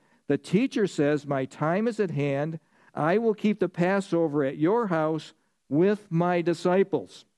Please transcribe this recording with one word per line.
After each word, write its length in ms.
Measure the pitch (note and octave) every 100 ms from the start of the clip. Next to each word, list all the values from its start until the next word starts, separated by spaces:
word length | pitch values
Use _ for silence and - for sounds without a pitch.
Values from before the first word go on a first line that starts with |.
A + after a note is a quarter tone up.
| _ _ -
"The 100 | C#3+
teacher 500 | - F#3 C4+ C4 F#3+
says, 380 | - C#3+ D3+ C#3+
'My 200 | C#3 C3
time 420 | - D3+ F#3 A3+
is 120 | G#3+
at 120 | F#3+
hand. 480 | C#3 C#3+ C#3 D#3 D#3+ - _ _
I 260 | - D3+ G3+
will 140 | A3+
keep 260 | G#3 G#3+ G#3
the 100 | F3
Passover 760 | - F3+ G3+ F#3+ E3+ E3 C#3+
at 140 | C3+ D3+
your 300 | D#3 A#3 G#3+
house 460 | E3 D#3 D#3+ - - _ _ _
with 420 | C#3+ F#3+ G#3 -
my 300 | E3 F3 F3+
disciples.'" 840 | E3+ E3 F#3 F#3 F#3+ D3+ F#2 - -